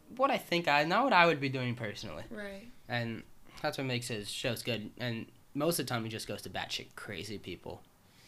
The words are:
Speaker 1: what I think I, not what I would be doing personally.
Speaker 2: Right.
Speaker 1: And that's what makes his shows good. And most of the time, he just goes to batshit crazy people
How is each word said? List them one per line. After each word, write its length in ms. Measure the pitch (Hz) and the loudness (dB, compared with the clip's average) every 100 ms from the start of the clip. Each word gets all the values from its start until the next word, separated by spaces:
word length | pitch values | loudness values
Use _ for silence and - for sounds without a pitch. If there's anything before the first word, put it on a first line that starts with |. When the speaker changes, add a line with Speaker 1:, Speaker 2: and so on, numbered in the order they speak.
| - - | -10 2
Speaker 1:
what 160 | 269 | 4
I 60 | 220 | 2
think 300 | - 175 170 | 2 2 6
I, 140 | 143 | 6
not 200 | 156 196 | 6 4
what 100 | 262 | 6
I 120 | 185 170 | 8 8
would 140 | 147 | 6
be 100 | 135 | 0
doing 260 | 131 123 120 | 0 -2 -2
personally. 480 | 110 101 107 80 - | -4 -6 -8 -8 -10
Speaker 2:
Right. 380 | 107 101 98 240 - - | -10 -10 -12 -16 -16 -4
Speaker 1:
And 360 | 120 117 113 - - - - | -2 -2 -6 -10 -18 -18 -6
that's 160 | 151 147 | -4 -2
what 100 | 135 | 0
makes 200 | 123 123 | -2 -2
his 220 | 110 104 | -6 -6
shows 340 | - 135 113 | -2 -2 -2
good. 280 | - 113 107 - | -2 -4 -4 -6
And 300 | 120 113 - - - | -4 -4 -6 -14 -8
most 260 | 143 160 165 | 0 2 2
of 60 | 123 | 0
the 40 | |
time, 140 | 120 | -2
he 60 | 110 | -2
just 180 | 110 - | -4 -6
goes 140 | 104 | -6
to 60 | 95 | -6
batshit 460 | 95 - - - - | -6 -4 -6 -8 -12
crazy 420 | - 92 101 101 | -8 -8 -6 -8
people 440 | - 85 - 90 - _ _ - | -8 -10 -10 -14 -16 _ _ -20